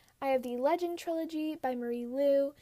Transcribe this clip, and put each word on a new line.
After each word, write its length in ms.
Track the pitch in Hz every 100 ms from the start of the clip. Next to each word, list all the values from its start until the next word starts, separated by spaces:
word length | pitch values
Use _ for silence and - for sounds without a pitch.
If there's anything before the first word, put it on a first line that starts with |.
| _ -
I 80 | 277
have 140 | 262
the 140 | 247 240
Legend 420 | 277 349 349 339
trilogy 560 | 349 330 320 311 311
by 220 | 311 262 247
Marie 300 | 240 240 240
Lu, 460 | 262 285 277 277 -